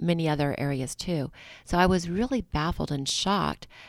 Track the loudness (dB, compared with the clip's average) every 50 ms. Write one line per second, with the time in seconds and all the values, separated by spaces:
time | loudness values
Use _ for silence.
0 | 0 0 0 2 2 0 2 2 0 0 0 -2 -2 -2 -2 -4 -4 -6 -8 -8
1 | -6 -4 -4 -4 -4 -6 -8 -12 -20 -20 -20 -18 -8 -2 2 4 4 6 4 2
2 | 0 -2 -2 -2 -2 -2 -2 -4 -4 -2 -2 -2 0 0 -2 -2 -4 -4 -4 -4
3 | -4 -4 -2 -2 2 2 4 4 4 2 0 -2 -8 -20 -20 -20 -20